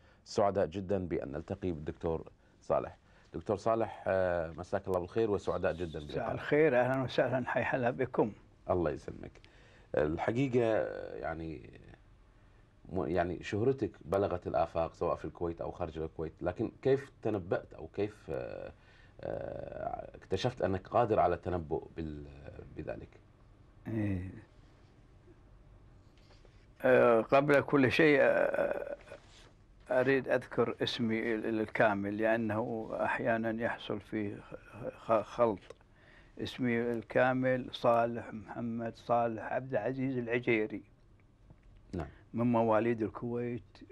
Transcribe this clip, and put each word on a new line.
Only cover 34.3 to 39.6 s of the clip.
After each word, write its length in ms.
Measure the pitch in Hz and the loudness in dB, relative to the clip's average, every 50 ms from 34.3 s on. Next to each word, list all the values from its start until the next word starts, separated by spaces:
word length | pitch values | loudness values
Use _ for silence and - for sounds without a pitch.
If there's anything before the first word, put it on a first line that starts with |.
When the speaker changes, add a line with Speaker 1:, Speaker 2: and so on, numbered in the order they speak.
| 107 - - - - - - - - 107 110 - - - | -6 -10 -12 -14 -16 -16 -16 -18 -16 -12 -10 -10 -10 -8
Speaker 2:
خ-، 240 | - - 117 107 | -2 2 2 2
خلط. 380 | 101 - - - 120 117 104 90 - - - - - _ - - - - - - - - - - | 2 0 0 0 2 2 2 -2 -6 -14 -20 -20 -20 _ -20 -20 -20 -20 -20 -20 -20 -20 -12 -10
اسمي 420 | 117 - - - 131 123 117 117 117 120 | -10 -8 -6 -2 -2 0 0 0 0 -2
الكامل 800 | 120 113 110 - - 127 123 127 131 131 127 131 127 127 135 - | -2 -4 -6 -2 2 2 4 4 2 2 2 0 0 0 -2 -6
صالح 600 | - - - 123 117 117 117 120 117 117 113 - - | -8 0 2 4 4 4 4 2 0 -4 -8 -10 -12
محمد 600 | 110 98 - - - 117 117 113 117 113 117 113 | -12 -12 -12 -8 -6 -6 -4 -4 -4 -6 -6 -8
صالح 480 | - - - 117 120 117 117 113 110 - | -8 -2 0 2 2 2 0 -2 -4 -6
عبد 280 | 113 - 131 | -4 -4 -4